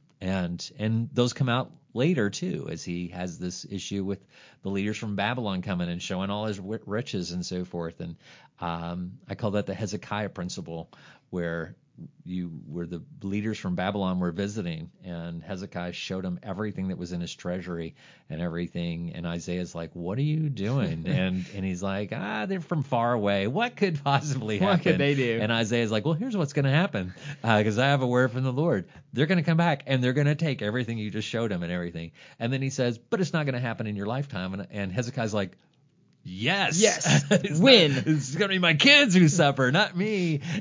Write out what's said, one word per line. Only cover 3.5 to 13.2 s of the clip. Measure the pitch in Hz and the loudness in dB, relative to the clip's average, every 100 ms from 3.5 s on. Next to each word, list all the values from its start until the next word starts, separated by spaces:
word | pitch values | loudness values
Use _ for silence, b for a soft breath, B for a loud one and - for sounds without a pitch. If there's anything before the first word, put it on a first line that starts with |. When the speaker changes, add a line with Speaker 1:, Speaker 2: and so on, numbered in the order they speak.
| - - | -8 -10
Speaker 1:
issue | 98 - 98 | -10 -6 -6
with | 95 98 - B B B | -4 -6 -10 B B B
the | 98 | -6
leaders | 98 104 107 | -2 -2 -4
from | 110 101 | -4 -2
Babylon | 104 123 110 92 | -2 -2 -4 -4
coming | 90 90 87 | -4 -4 -2
and | 87 | -4
showing | - 92 98 | -4 -4 -4
all | 104 110 | -4 -4
his | 98 | -6
wi-, | 95 110 - | -6 -10 -6
riches | 107 - 101 85 | -6 -4 -6 -4
and | 87 87 | -6 -6
so | 90 90 | -6 -6
forth. | 87 82 - | -6 -8 -8
And, | 85 80 B B B _ | -12 -12 B B B _
um, | 87 85 85 87 90 110 - | -6 -6 -6 -8 -8 -12 -12
I | 98 | -6
call | 107 | -2
that | 104 98 | -2 -2
the | 95 | -4
Hezekiah | 101 98 - 104 104 | -6 -6 -6 -6 -6
principle, | - 90 98 80 82 80 B B B _ | -6 -8 -8 -10 -10 -10 B B B _
where | 90 85 82 80 - _ - 78 - | -6 -4 -4 -8 -12 _ -20 -20 -18
you, | - 92 87 78 - | -10 -6 -6 -10 -10
where | 85 85 | -8 -6
the | 87 87 - | -8 -12 -12